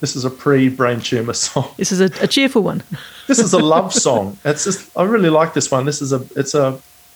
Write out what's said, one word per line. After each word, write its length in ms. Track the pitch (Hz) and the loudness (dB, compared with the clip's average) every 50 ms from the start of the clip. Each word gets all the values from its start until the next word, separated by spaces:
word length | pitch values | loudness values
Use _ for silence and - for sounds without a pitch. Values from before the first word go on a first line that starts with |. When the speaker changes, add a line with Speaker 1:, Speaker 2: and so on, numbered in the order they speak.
Speaker 1:
this 140 | 156 - - | -6 -6 -4
is 100 | 139 123 | -4 -6
a 60 | 127 | -6
pre-brain 680 | 127 - - 147 139 131 131 127 127 127 127 120 120 117 | -6 -2 0 2 4 4 4 2 2 2 0 0 0 -2
tumor 320 | - - 131 117 113 117 | -4 -2 -2 -2 -2 -2
<laughs> 140 | 113 - - - | -4 -4 -4 -4
song. 200 | - 143 127 - - | -2 -4 -4 -4 -6
Speaker 2:
This 140 | - 190 - | -6 -4 -2
is 100 | 196 180 | 0 0
a, 100 | 190 185 - - | 0 0 -2 -2
a 80 | - 175 | -2 0
cheerful 340 | - 269 269 262 269 226 | 0 2 2 2 2 2
one. 200 | 185 165 160 - - - 175 - - - - - - | 0 0 -2 -6 -8 -10 -12 -14 -14 -16 -20 -6 -2
Speaker 1:
This 120 | - 262 226 | 0 0 2
is 140 | 226 165 | 2 2
a 60 | 190 175 | 2 2
love 340 | 151 156 160 175 190 185 - | 4 4 4 2 2 0 -2
Speaker 2:
<laughs> 120 | 240 - | 0 0
Speaker 1:
song. 320 | 151 123 110 98 101 101 - - | 2 2 0 0 -4 -6 -4 -2
It's 200 | 143 151 - - | -2 -2 -2 -2
just, 260 | 196 190 - - - - | -4 -4 -6 -8 -6 -2
I 60 | 170 180 | 0 2
really 260 | 202 240 226 180 165 | 2 2 2 4 4
like 240 | 156 156 165 165 - | 4 4 2 2 0
this 160 | 143 - - | -2 -2 0
one. 160 | 139 131 131 | 0 0 0
This 140 | 147 143 - | -2 -4 -4
is 100 | 143 135 | -4 -2
a, 120 | 135 127 127 - - | -2 -4 -4 -4 -6
it's 180 | 139 139 - - | -6 -4 -2 0
a, 240 | 147 135 135 131 - - - - - - - _ | 0 0 0 -2 -6 -12 -20 -20 -20 -20 -20 _